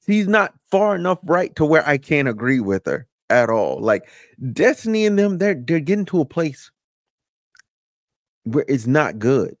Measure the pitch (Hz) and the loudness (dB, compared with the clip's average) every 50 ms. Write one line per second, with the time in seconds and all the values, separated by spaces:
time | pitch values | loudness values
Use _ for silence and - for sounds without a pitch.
0 | _ - 208 214 208 185 208 214 196 - _ _ _ _ - 196 208 214 202 180 | _ 0 0 0 2 2 2 2 2 0 _ _ _ _ 0 2 2 2 0 0
1 | 175 185 185 180 - 151 165 180 180 - _ - 156 151 160 156 - 147 151 139 | 0 -2 -2 -2 -2 -2 0 0 0 -2 _ -2 0 4 4 4 4 2 -2 -2
2 | - - 156 143 139 127 113 107 113 127 135 131 107 98 98 95 _ - 69 - | 0 -2 0 0 0 -2 -4 -2 -2 0 0 0 0 -2 -2 -2 _ -4 -6 -6
3 | - _ _ _ _ _ 113 123 120 110 113 113 98 71 65 - 104 110 107 98 | -6 _ _ _ _ _ 2 2 4 2 0 0 0 -2 -4 -2 0 0 0 0
4 | - - - - - _ _ _ - 131 113 - 170 240 294 - - 220 220 220 | -2 -10 -20 -20 -20 _ _ _ -10 -10 -2 2 2 2 2 0 -4 -4 -2 0
5 | 214 214 208 202 202 202 196 170 190 208 190 127 123 120 170 165 143 147 196 208 | 0 0 2 2 0 0 0 0 0 -2 -2 -4 -4 -2 -2 -2 0 -2 -2 -2
6 | 196 - - 175 147 131 - 170 165 156 135 - - - _ _ _ _ _ _ | -2 -2 -2 -2 -2 -2 -4 -4 -4 -4 -6 -10 -20 -20 _ _ _ _ _ _
7 | _ _ _ _ _ _ _ _ _ _ _ - _ _ _ _ _ _ _ _ | _ _ _ _ _ _ _ _ _ _ _ -20 _ _ _ _ _ _ _ _
8 | _ _ _ _ _ _ _ _ _ 113 113 147 - - 143 127 110 120 135 151 | _ _ _ _ _ _ _ _ _ -4 -2 -2 0 0 -2 -2 0 0 0 0
9 | 151 101 98 110 104 120 135 131 92 - - _ | 0 0 -4 -2 0 0 2 2 0 -4 -8 _